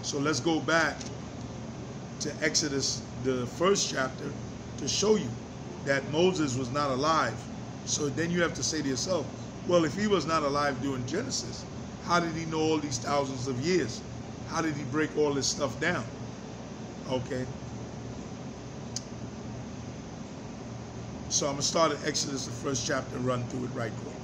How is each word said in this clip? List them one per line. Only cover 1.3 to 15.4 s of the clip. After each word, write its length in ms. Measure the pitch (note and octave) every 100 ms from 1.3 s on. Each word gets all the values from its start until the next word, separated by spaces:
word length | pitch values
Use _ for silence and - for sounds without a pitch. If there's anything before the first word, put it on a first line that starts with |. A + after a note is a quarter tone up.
| - - - - - - - - -
to 120 | D3+ C#3
Exodus, 600 | D#3 D#3 D#3 C#3 B2+ - - A#2+
the 240 | B2 B2+ B2
first 420 | - F3 G3+ -
chapter, 420 | C3+ C3 - D3 - - - - -
to 100 | C#3
show 280 | - G3 G#3+
you 140 | C3 A#2 - - - - C3+
that 240 | C#3 A2+
Moses 440 | D3+ F#3 E3+ D3+ B2
was 140 | B2+
not 220 | C#3+ D3
alive. 420 | B2+ D3+ D#3+ B2+ - - - - - -
So 220 | - D3
then 220 | C3 E3+
you 120 | F3
have 100 | E3+
to 100 | -
say 180 | - D#3+
to 40 | C#3
yourself, 380 | B2+ F#3 F3 A#2+ - - - -
"Well, 160 | F3
if 120 | D#3+ F#3+
he 100 | G#3+
was 220 | G3 C#3+
not 160 | D#3+
alive 360 | D3 C#3+ D3 C3
during 240 | C#3 C3 A#2+
Genesis, 580 | E3+ - - - - - - - - -
how 140 | F3
did 140 | E3+
he 120 | D#3+ D#3+
know 140 | D#3
all 180 | D#3 D#3
these 220 | D3 C3+
thousands 480 | D3 C#3+ C3+ C3 B2
of 120 | B2 D3+
years? 360 | C#3 B2+ - - - - - -
How 120 | D#3+
did 140 | D#3+ D3
he 80 |
break 340 | C#3 D3 D3+ D#3
all 160 | D3
this 140 | C#3